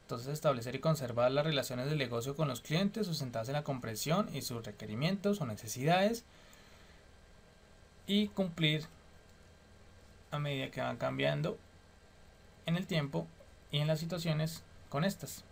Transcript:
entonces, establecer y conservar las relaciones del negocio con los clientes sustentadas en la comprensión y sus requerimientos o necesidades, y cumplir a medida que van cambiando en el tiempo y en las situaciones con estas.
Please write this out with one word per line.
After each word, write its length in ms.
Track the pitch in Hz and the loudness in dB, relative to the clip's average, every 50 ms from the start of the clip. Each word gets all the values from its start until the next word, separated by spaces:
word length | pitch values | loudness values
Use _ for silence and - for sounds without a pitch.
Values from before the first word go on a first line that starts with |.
entonces, 260 | - - 127 117 120 | -8 -8 -8 -6 -4
establecer 480 | 139 147 151 - 156 135 120 117 127 123 | -4 -4 2 2 2 2 2 -2 -4 -6
y 40 | 135 | 0
conservar 520 | - 160 156 147 135 117 117 117 120 127 | 2 2 2 2 0 -2 2 4 4 4
las 120 | 135 147 147 | 4 4 2
relaciones 460 | 160 151 135 123 - 127 123 127 143 | 2 2 0 0 0 -2 -2 0 0
del 80 | 156 | 2
negocio 380 | 151 135 117 120 117 117 135 139 | 0 0 0 0 -2 -2 -2 0
con 120 | 156 156 | 0 0
los 140 | 143 123 - | 0 0 -4
clientes 460 | - - 151 175 196 202 - 226 214 | -4 -2 0 2 2 0 0 -2 -2
sustentadas 400 | 180 160 135 139 123 117 117 110 | -2 -2 -2 -4 -4 -4 -4 -2
en 80 | 123 139 | -2 -2
la 80 | 147 151 | -2 -2
comprensión 680 | - 139 123 - 113 110 107 - - 165 190 214 - - | -2 -4 -4 -4 -6 -6 -4 0 2 2 2 2 0 -4
y 80 | 139 120 | -6 -6
sus 200 | - 123 117 113 | -4 -6 -6 -6
requerimientos 760 | 107 104 - 110 107 107 113 147 175 196 202 - 202 202 202 | -8 -10 -10 -8 -6 -2 0 0 0 0 2 2 0 2 2
o 60 | 147 | 0
necesidades, 760 | 120 104 - - 110 - 123 131 151 175 185 196 214 233 233 - - - - - - - - - - - - - - - - - - - - - - - - - - - - - - - - - - - - - | -4 -4 -6 -6 -8 -6 0 2 4 6 6 6 4 2 -2 -6 -14 -20 -20 -20 -20 -20 -20 -20 -20 -20 -20 -20 -20 -20 -20 -20 -20 -20 -20 -20 -20 -20 -20 -20 -20 -20 -20 -20 -20 -20 -20 -20 -20 -20 -14 -2
y 220 | - 202 208 214 | 2 4 4 4
cumplir 580 | 208 - - 190 180 165 - 160 151 151 156 151 - - - - - - - - - - - - - - - - - - - - - - - - - - - - - | 2 2 0 0 0 2 2 4 4 4 2 -2 -6 -14 -20 -20 -20 -20 -20 -20 -20 -20 -20 -20 -20 -20 -20 -20 -20 -20 -20 -20 -20 -20 -20 -20 -20 -20 -20 -12 -6
a 80 | 156 | -4
medida 320 | 147 147 147 139 135 131 131 | -4 -2 -2 -2 -4 -4 -6
que 100 | - 131 | -4 -4
van 180 | 127 123 123 | -4 -4 -2
cambiando 600 | 123 131 131 131 131 139 143 147 147 151 - - - - - - - - - - - - - - - - - - - - - - - - | -2 -2 -2 0 2 2 2 2 2 0 -2 -2 -4 -12 -20 -20 -20 -20 -20 -20 -20 -20 -20 -20 -20 -20 -20 -20 -20 -20 -20 -20 -10 -2
en 80 | 160 170 | -2 -2
el 100 | 180 190 | -2 0
tiempo 400 | - 185 160 143 135 151 165 165 - - - - - - - - - | 0 0 0 0 0 -2 -4 -4 -4 -14 -20 -20 -20 -20 -20 -12 -4
y 80 | - 147 | -2 0
en 80 | 151 | 2
las 120 | 156 160 156 | 2 2 0
situaciones 640 | 170 165 185 170 165 165 151 151 156 160 - - - - - - - - | 0 -4 -4 -2 0 0 0 2 0 -2 -4 -8 -14 -18 -20 -20 -14 -4
con 160 | - 139 170 | -2 2 2
estas. 380 | 196 196 - - - - - - - | 2 0 -2 -8 -12 -12 -14 -16 -20